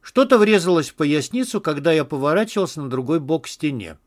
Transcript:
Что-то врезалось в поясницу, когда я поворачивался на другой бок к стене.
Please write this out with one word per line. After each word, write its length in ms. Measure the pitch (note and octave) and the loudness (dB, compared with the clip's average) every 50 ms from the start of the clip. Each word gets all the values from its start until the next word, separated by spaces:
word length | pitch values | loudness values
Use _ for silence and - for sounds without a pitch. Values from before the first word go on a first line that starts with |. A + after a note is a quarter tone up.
Что-то 360 | _ - _ B3+ C4+ - C#4 | _ -2 _ 0 4 4 6
врезалось 520 | A3 G#3 G#3+ A3 G3 E3 F#3 F3+ E3 D3 - | 4 6 6 4 2 4 2 2 2 0 -2
в 60 | - | -4
поясницу, 640 | - D#3 C#3+ D3 D3+ C3+ - - B3 C4 - - G#3 | -2 0 0 0 0 -2 -2 -4 -4 -4 -2 -4 -4
когда 320 | - E3 D3+ C#3+ C#3+ E3+ | -4 -4 -4 0 0 2
я 140 | D#3+ D#3 C#3+ | 2 2 0
поворачивался 760 | B2+ D#3 C3+ C3+ D3 D#3 G3+ A3 G#3+ - G#3 F#3+ E3 - D#3 | -2 -4 -2 0 2 2 2 0 0 -2 -4 -4 -4 -4 -8
на 80 | C#3+ C3 | -8 -6
другой 300 | B2+ B2+ B2+ B2+ D#3+ E3 | -4 -4 -2 -2 -2 -2
бок 240 | C#3+ C3 D#3+ D3+ - | 0 -2 -4 -4 -4
к 40 | |
стене. 500 | - - _ - D3 C#3 A#2 G2 D#2+ D#2+ _ _ | -10 -10 _ -4 -4 -4 -4 -8 -10 -14 _ _